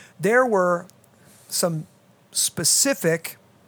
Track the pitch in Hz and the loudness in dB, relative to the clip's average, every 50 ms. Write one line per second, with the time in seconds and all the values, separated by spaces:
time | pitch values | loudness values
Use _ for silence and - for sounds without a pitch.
0 | - - - - 156 196 226 247 262 247 214 190 180 180 175 175 180 - - _ | -20 -20 -10 -4 -2 2 2 2 2 2 2 2 2 2 0 -2 -4 -10 -20 _
1 | _ _ _ _ - - - - - - - - - 175 165 156 - - _ _ | _ _ _ _ -20 -20 -20 -20 -16 -10 -6 -2 -2 -2 -2 -4 -8 -12 _ _
2 | _ _ _ _ _ _ - - - - - - 175 - - - - - 277 - | _ _ _ _ _ _ -6 -4 -4 -4 -2 -2 0 0 2 2 2 0 0 0
3 | - 170 160 165 - - - - _ _ _ _ _ | 0 0 -2 -2 -4 -8 -16 -18 _ _ _ _ _